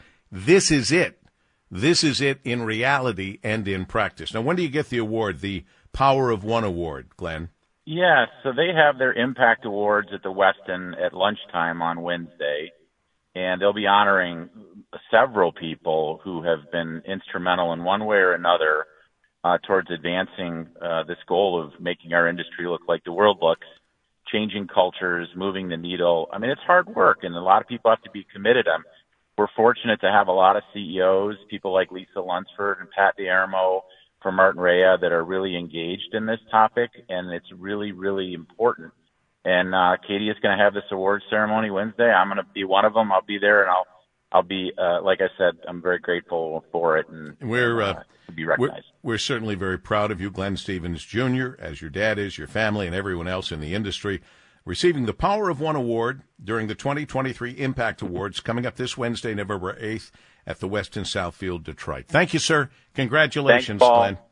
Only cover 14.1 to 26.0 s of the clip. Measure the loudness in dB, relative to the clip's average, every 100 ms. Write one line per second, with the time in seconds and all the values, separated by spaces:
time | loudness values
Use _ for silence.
14.1 | 4 0 -4 -12 -18 -20 -20 -20 -20 0
15.1 | 2 4 2 0 0 -10 -8 -2 -2 -2
16.1 | -6 -8 -6 -2 -2 -2 -6 -6 -8 -8
17.1 | -10 -8 -6 -2 0 0 -2 -2 -2 2
18.1 | 4 4 2 2 2 4 0 -4 _ _
19.1 | _ _ _ 0 0 2 -2 0 -6 -4
20.1 | -4 -4 -6 -8 -8 -12 -10 -4 -4 -4
21.1 | -8 -2 2 2 0 -6 -10 -8 -8 -2
22.1 | 2 2 0 -8 -8 -6 -6 -2 -4 -4
23.1 | 2 4 4 2 0 -4 _ _ _ _
24.1 | _ -6 -4 -2 -6 -4 0 0 0 -4
25.1 | -2 -4 -6 -4 -4 -6 -6 -6 -2